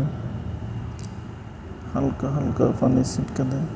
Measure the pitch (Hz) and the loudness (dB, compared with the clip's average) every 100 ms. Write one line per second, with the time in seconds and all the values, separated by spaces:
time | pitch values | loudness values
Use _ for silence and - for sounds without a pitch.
0 | 147 - - - - - - - - - | 2 0 -4 -4 -4 -6 -6 -6 -6 -6
1 | - - - - - - - - - 139 | -8 -8 -10 -10 -12 -12 -12 -12 -4 0
2 | 139 - 131 143 135 120 120 - 131 131 | 0 0 0 2 2 4 4 6 6 6
3 | 127 - - - 131 135 160 | 4 2 -2 0 0 0 -2